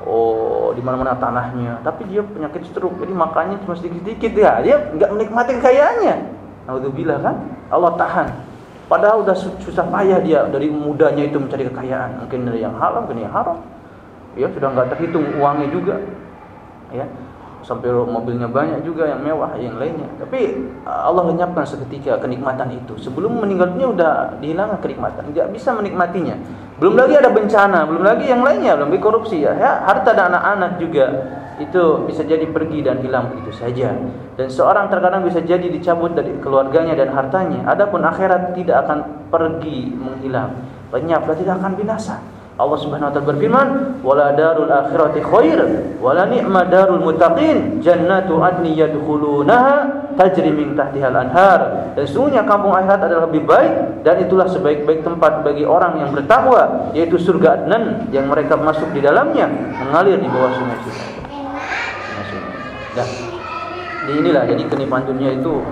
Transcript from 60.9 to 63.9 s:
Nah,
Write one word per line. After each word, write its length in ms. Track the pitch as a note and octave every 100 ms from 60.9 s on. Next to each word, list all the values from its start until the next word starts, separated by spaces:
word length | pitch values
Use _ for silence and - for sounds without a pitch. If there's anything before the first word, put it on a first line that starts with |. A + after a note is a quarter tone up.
| - - - - C#4+ C#4 C#4 - - - - - G#2+ G2 F#2+ - - - - -
Nah, 180 | - A#2+ - - - - - - - -